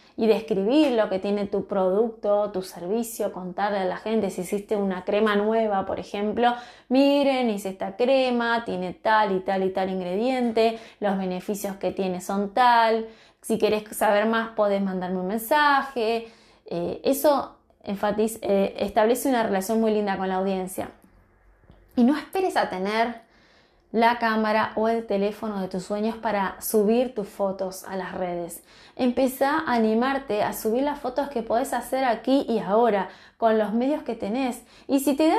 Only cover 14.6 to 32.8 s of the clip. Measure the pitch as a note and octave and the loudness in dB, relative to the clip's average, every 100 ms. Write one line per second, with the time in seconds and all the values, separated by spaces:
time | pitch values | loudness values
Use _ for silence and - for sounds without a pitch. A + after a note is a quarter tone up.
14.6 | G#3 G3 G3 F#3 F3+ F#3 F3+ A3+ A3+ D4+ | 0 0 -2 -4 -4 -4 -4 -4 0 2
15.6 | D4 C#4 C4 B3 A3 A3+ A3+ - _ _ | 4 2 0 -4 -2 -2 -6 -20 _ _
16.6 | - E3+ F3 - - C4+ D#4 C#4 - - | -10 -6 -6 -4 -2 2 2 2 -2 -14
17.6 | _ _ - G3+ G#3 G#3 A3 A3 - G3 | _ _ -8 -4 -2 0 -2 -2 0 2
18.6 | G3 - G3+ A3 A3 B3 C#4 B3 G3+ F#3+ | 2 -2 -2 2 2 2 2 0 0 -2
19.6 | F#3+ A3+ A3 G#3+ G3+ F#3+ F#3+ F#3 G3 F#3+ | 0 0 2 2 0 -2 -2 0 0 -2
20.6 | F#3 - F3 - _ _ _ _ _ _ | -4 -8 -10 -12 _ _ _ _ _ _
21.6 | _ - _ - A#3+ D4 - F#4+ F#4 B3+ | _ -20 _ 2 4 4 -2 -2 0 0
22.6 | G3+ F#3 G3 A3 A#3+ A#3 _ _ _ _ | -2 -2 -2 0 0 -2 _ _ _ _
23.6 | _ _ _ G#3+ A#3 A#3 A3+ A3 G#3+ G#3+ | _ _ _ 2 2 2 0 0 2 0
24.6 | G#3+ - A3 A#3 A3+ G3+ G3+ G#3 A3 G3+ | 0 -2 0 -2 -2 -2 -2 -4 -6 -6
25.6 | F#3 F#3 F3 G#3 A3 A3 A3+ G3+ F#3 - | -4 -6 -6 -4 -2 -2 -4 -2 -2 -6
26.6 | - A3 G#3 A#3 B3 A#3+ G3 - G3 F#3+ | -2 2 4 2 0 -4 -8 -4 -4 -2
27.6 | F#3+ F#3 - F#3+ F3 F#3 F3+ F3 E3+ - | -6 -8 -10 -8 -8 -6 -4 -4 -8 -12
28.6 | - - - - B3+ B3 C4 C4 C4+ D#4 | -20 -20 -14 -2 0 2 0 2 0 0
29.6 | D#4+ A#3+ A3 A3 B3+ C4+ C4+ G#3 F#3+ G3 | 0 2 2 2 2 -2 -2 -2 -2 -2
30.6 | A3 A#3 C#4+ C#4+ - B3+ C#4+ A#3 A3 A3 | -2 0 0 -2 -6 -4 -4 -4 -2 -2
31.6 | C4 B3 B3 C4 C4 A3 B3+ C#4 - A3+ | 0 -4 -4 -2 0 0 2 2 2 -2
32.6 | E3+ G#3 | 2 4